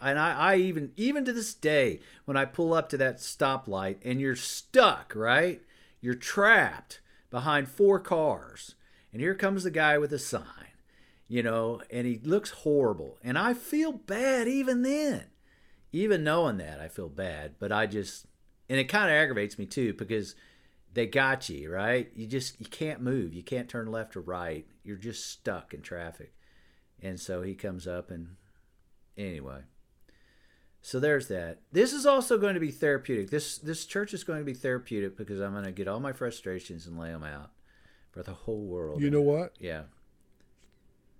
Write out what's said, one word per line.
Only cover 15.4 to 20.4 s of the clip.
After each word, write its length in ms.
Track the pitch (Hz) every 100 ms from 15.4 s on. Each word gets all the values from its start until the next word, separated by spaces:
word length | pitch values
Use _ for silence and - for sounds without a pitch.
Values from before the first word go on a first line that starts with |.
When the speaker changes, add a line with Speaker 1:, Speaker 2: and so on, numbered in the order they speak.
| _ _ _ - -
Speaker 1:
Even 320 | 156 214 180
knowing 340 | 151 165 156 101
that, 220 | 78 73
I 80 | 80
feel 220 | - 85
bad, 460 | 73 92 76 76 76
but 120 | 101
I 160 | 107 107
just, 400 | 104 95 - - _ _ _ -
and 80 | 135
it 80 | 131
kinda 200 | 208 190
aggravates 460 | 151 151 110 104 -
me 80 | 95
too, 280 | - 117
because 420 | 95 101 110 95 -